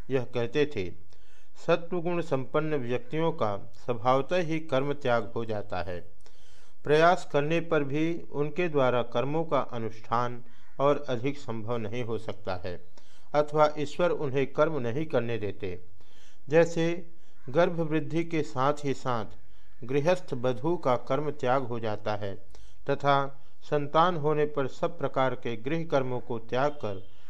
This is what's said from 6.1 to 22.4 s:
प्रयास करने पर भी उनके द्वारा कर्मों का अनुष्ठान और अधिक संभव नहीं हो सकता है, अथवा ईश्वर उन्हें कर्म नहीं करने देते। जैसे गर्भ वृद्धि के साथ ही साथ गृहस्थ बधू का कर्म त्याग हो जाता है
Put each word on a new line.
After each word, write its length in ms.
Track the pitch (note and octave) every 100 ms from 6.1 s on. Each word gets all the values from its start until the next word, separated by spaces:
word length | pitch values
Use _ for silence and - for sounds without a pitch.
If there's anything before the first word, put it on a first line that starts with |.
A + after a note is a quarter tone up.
| - - - - - - -
प्रयास 440 | - D3+ E3+ F#3 -
करने 280 | C#3+ D3 E3
पर 240 | E3 D#3+
भी 360 | C#3 C#3+ D#3+ E3+ -
उनके 360 | C3+ D3 D3+ F3+
द्वारा 340 | D3 B2+ B2
कर्मों 420 | A2+ A#2+ C3 D#3
का 160 | E3 C#3+
अनुष्ठान 840 | A#2+ A#2+ A2+ G#2 - A#2 A#2+ A#2+ - - - -
और 240 | C#3 C#3+ D3
अधिक 300 | B2 C3 C#3+
संभव 380 | - A2+ G#2 A#2+
नहीं 280 | G#2+ A#2+
हो 140 | A2+ A2
सकता 380 | - - - F2+
है, 360 | F#2 F2 - - - - -
अथवा 400 | D3 D3+ D3+ D3+ D3+
ईश्वर 320 | D3 - F3
उन्हें 420 | D3 D3 C3+ C3
कर्म 260 | - D3+ D#3
नहीं 280 | A#2 A#2 D#3+
करने 320 | C3 A#2 A#2
देते। 420 | G2+ F#2 F#2+ F2+ - - - - - - -
जैसे 640 | D#3 E3 E3 E3 E3+ - - - - -
गर्भ 320 | C3+ F3 E3
वृद्धि 440 | D#3+ D#3 C#3+ D#3
के 180 | E3 D#3+
साथ 300 | D3 B2+ C3+ D3
ही 100 | C#3+
साथ 300 | B2+ C3+ A#2+ G2 - - - - -
गृहस्थ 500 | A#2 C#3 D3 F3+ -
बधू 420 | C3 B2+ A#2 D3+ F3
का 200 | C#3+ A#2+
कर्म 340 | - C3+ D3+
त्याग 320 | C#3+ B2+ C3
हो 180 | B2 A#2
जाता 360 | A2 G#2 G#2+ G#2
है 180 | G2+ F#2+